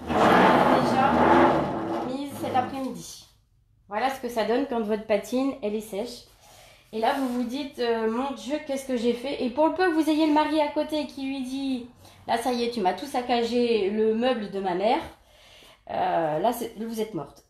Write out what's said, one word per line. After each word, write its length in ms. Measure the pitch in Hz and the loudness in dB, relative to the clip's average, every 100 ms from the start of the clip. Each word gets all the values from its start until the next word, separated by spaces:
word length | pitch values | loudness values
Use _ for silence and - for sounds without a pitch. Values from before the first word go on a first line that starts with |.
| - | -2
j'ai 760 | - - - - - - - - | 2 6 6 6 6 4 4 2
déjà 240 | - - - 80 - - - - - - - 247 | 2 4 4 6 6 6 4 -2 -6 -6 -6 -6
mise 240 | 269 285 - | -8 -8 -6
cet 140 | 277 254 | -2 0
après-midi. 720 | 247 269 254 175 - - - _ _ _ _ _ - | -2 -4 -8 -10 -14 -18 -20 _ _ _ _ _ -8
Voilà 200 | 208 262 | -2 -2
ce 100 | 262 | -2
que 100 | 240 | -4
ça 140 | 226 | -2
donne 220 | 208 247 277 | 0 0 0
quand 140 | 233 | -2
votre 240 | 208 214 214 | -2 -2 0
patine, 480 | 202 - 254 269 - | -2 0 -2 0 -2
elle 140 | 208 220 | -4 -4
est 60 | |
sèche. 440 | 214 196 240 - - _ - - - - _ | -6 -8 -8 -10 -18 _ -20 -20 -20 -20 _
Et 80 | 220 | -2
là, 140 | 226 | 0
vous 140 | 277 262 | 2 0
vous 160 | 247 | -2
dites, 360 | 226 269 285 - | -4 -4 -6 -2
euh, « 300 | 233 226 220 | 0 2 0
Mon 200 | 233 277 | 0 -4
Dieu, 280 | 233 214 294 294 | -6 -6 -6 -4
qu'est-ce 220 | 269 - | -6 -4
que 100 | 247 | 0
j'ai 160 | 240 | 0
fait ? » 300 | 240 269 - | 0 -4 -4
Et 60 | 254 | -2
pour 180 | 247 311 | 2 2
le 60 | |
peu 120 | 311 370 | 4 2
que 80 | |
vous 160 | 311 302 | 2 2
ayez 180 | 302 311 | 4 4
le 60 | |
mari 260 | 302 302 311 | 4 4 2
à 80 | 294 | 0
côté 360 | 302 302 302 - | 0 -2 -2 -4
qui 200 | - 269 | -6 -6
lui 160 | 269 | -6
dit, « 460 | 254 269 269 247 233 - - - - | -6 -4 -4 -4 -6 -18 -20 -12 -4
Là, 100 | 233 | -2
ça 160 | 254 | 0
y 100 | 240 | 0
est, 80 | 240 | -2
tu 100 | 240 | 0
m'as 120 | 185 | 0
tout 120 | - 277 | -2 -4
saccagé, 840 | 254 247 240 226 240 240 214 190 | -4 0 0 0 2 2 2 0
le 260 | 214 220 220 | 2 2 2
meuble 360 | 254 226 196 | 0 0 -4
de 80 | 196 | -4
ma 160 | 190 175 | -2 0
mère. » 260 | 214 294 - - _ - - - - - - | 2 0 -2 -16 _ -20 -20 -20 -20 -20 -8
Euh, 500 | - 185 170 156 156 | -4 0 0 0 0
là, 120 | 214 | 0
c'est, 260 | 247 - 196 | -2 -6 -8
vous 220 | 226 220 | -8 -6
êtes 140 | 214 | -6
morte. 320 | 165 139 - | -6 -10 -16